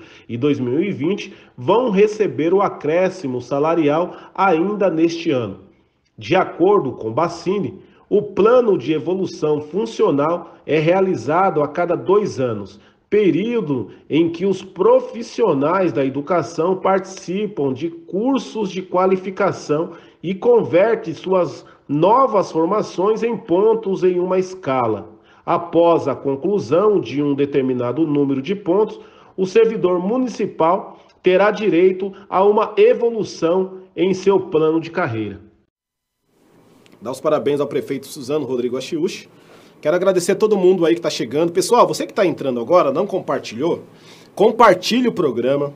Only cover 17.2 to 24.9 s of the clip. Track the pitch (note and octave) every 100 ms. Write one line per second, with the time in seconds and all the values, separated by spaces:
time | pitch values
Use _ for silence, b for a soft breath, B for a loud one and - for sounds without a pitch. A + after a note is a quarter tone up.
17.2 | - F#3+ G#3+ F#3 C#3 B2 E3 - - F#3
18.2 | B3 C4 - A3 G3+ F3 F#3 F3+ F#3+ F#3+
19.2 | G#3 G3 F#3+ - - D3+ F3 B B B
20.2 | E3 F#3+ A#3+ A#3 C3+ D#3+ A3 A3 E3+ C#3+
21.2 | F3+ F#3+ D#3 A#2 b b - D3 F3+ B3
22.2 | C4 G#3 - D#3+ E3 G#3+ - - G3 A3
23.2 | A3+ A3+ - E3+ A3 A3+ F#3+ F3 F3+ F3+
24.2 | F3+ F#3+ F#3 - C#3 C3 A#2